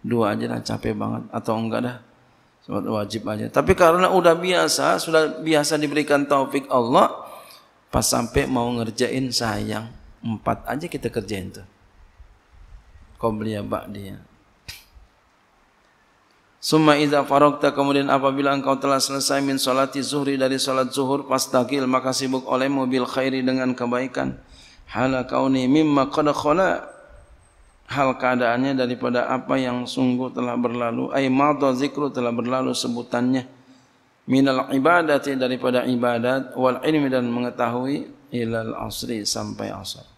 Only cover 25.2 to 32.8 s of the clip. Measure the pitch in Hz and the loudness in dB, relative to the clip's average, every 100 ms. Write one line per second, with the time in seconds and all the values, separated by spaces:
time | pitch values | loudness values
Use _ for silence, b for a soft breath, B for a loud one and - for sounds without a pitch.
25.2 | 127 131 131 135 127 147 156 143 135 156 | -2 0 2 2 4 4 4 4 2 2
26.2 | 147 139 147 160 185 170 - - - - | 2 2 2 2 2 0 -6 -18 -20 -20
27.2 | - - _ _ - _ - - 135 127 | -20 -20 _ _ -20 _ -10 0 0 2
28.2 | 127 123 120 120 135 135 123 123 127 123 | 0 2 2 2 0 0 -2 -2 -2 0
29.2 | 123 127 - 135 127 123 123 - 131 123 | 0 -2 -2 -2 0 -4 -6 0 0 2
30.2 | 127 123 123 120 120 120 120 117 131 135 | -2 -4 -4 -2 -2 -2 -2 -2 -2 0
31.2 | 135 131 143 143 139 127 143 143 147 123 | 2 4 4 4 2 0 -2 -2 -4 -2
32.2 | 120 117 120 131 131 123 | -4 -2 -2 -2 -2 -2